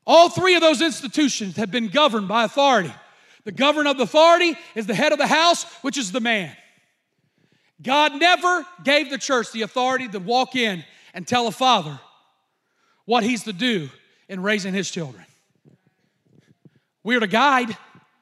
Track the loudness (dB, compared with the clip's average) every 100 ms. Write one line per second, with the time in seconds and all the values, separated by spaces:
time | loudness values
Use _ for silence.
0 | 4 6 6 4 2 4 4 2 0 -4
1 | -6 -2 -2 -2 -6 -6 -6 -4 -2 2
2 | 2 0 -2 -2 0 2 2 2 0 -8
3 | -20 _ _ _ -12 -2 0 2 0 -2
4 | 0 4 6 6 2 -2 -8 -10 -6 0
5 | 0 2 2 4 4 2 -2 -10 -8 -6
6 | -6 -4 -2 -2 -4 -14 _ _ _ _
7 | _ _ _ _ _ _ _ _ -2 2
8 | 2 2 2 2 2 -2 -4 -8 0 0
9 | 0 -6 -4 -2 -4 -6 -6 -2 -2 -2
10 | -6 -10 -2 -2 -2 -2 -2 -4 -10 _
11 | _ -16 -4 -2 -2 0 2 2 0 -12
12 | -18 _ _ _ _ _ _ _ _ _
13 | -2 -2 0 -4 -6 -6 -2 -2 -6 -14
14 | _ _ -16 -8 -4 -4 -4 -6 -6 -8
15 | -10 -14 -20 _ _ _ _ _ _ _
16 | _ _ _ _ _ _ -20 _ _ _
17 | -4 -2 0 2 2 2 -2 -8 -18 _
18 | _ _